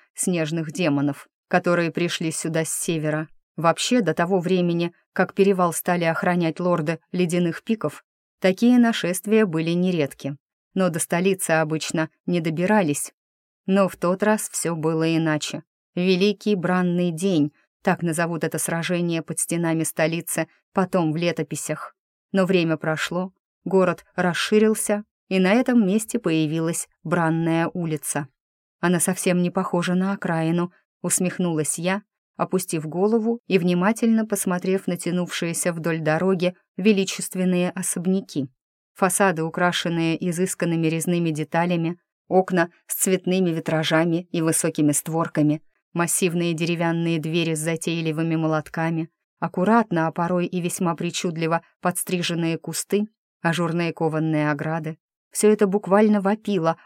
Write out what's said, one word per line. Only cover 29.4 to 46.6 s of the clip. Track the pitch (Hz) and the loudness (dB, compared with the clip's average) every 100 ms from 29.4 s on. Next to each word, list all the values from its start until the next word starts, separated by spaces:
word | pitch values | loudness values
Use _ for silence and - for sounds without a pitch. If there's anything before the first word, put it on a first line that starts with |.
не | 175 | 0
похожа | 190 180 175 175 | -2 -2 -2 0
на | 180 190 | 0 0
окраину", | 196 175 165 160 175 175 - _ _ | -2 -2 -2 0 0 -2 -6 _ _
усмехнулась | 175 - 180 - 180 156 147 - | -4 -2 -2 -2 -2 -2 -2 -4
я, | 175 196 - _ _ - | -4 -4 -6 _ _ -8
опустив | - 190 - 165 151 | -4 -2 -2 -4 -4
голову | 170 208 226 220 233 - | -2 2 2 0 -4 0
и | 185 | 0
внимательно | 175 175 190 226 233 220 220 | 2 2 2 2 2 2 0
посмотрев | 202 190 180 185 190 - | -2 -2 -2 -2 -2 -2
на | 175 | -4
тянувшиеся | 175 175 175 - 170 160 175 | -2 -2 -4 -4 -4 -2 -4
вдоль | 165 165 165 | -2 -2 -2
дороги | 151 160 185 190 180 - _ - | 0 0 2 0 0 -4 _ 0
величественные | 196 196 190 - - 185 185 180 180 | 2 4 0 -6 -8 -2 0 2 0
особняки. | 185 175 - 175 190 - 151 135 _ _ _ _ | -4 -6 -4 -2 -2 -2 -6 -6 _ _ _ _
Фасады, | - 190 - 196 160 | -2 0 2 2 2
украшенные | 160 180 180 175 175 170 165 165 185 | -2 0 0 0 -2 0 0 0 -2
изысканными | 165 185 - 170 165 160 | -2 -2 -2 -2 0 0
резными | 165 170 175 170 | 0 0 0 0
деталями, | 151 147 165 175 170 165 175 _ _ - | -2 -2 0 0 0 -2 -6 _ _ 0
окна | 180 185 185 170 - - | 0 2 0 0 -4 -12
с | |
цветными | - 196 185 180 185 180 | -4 0 0 0 0 2
витражами | 165 160 160 151 160 170 165 180 | 0 -2 -2 2 2 2 0 -2
и | 170 | -2
высокими | 160 160 170 160 151 | 0 0 0 2 2
створками, | 143 - 160 160 156 151 151 - _ _ | 0 -2 -4 -2 0 2 0 -6 _ _
массивные | 170 170 - 185 175 170 | -4 -2 0 0 0 -2
деревянные | 156 | -2